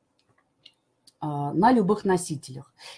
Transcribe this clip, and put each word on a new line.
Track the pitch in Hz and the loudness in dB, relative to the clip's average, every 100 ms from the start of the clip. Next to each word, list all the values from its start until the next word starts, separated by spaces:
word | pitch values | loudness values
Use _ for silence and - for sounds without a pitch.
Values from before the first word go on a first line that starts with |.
| _ _ _ _ _ _ _ _ _ _ _ _ | _ _ _ _ _ _ _ _ _ _ _ _
а, | 156 147 143 | -8 -6 -4
на | 156 202 | 2 4
любых | 247 185 208 | 4 2 0
носителях. | 196 180 - 147 - 131 - _ - | 2 0 0 -8 -10 -18 -18 _ -20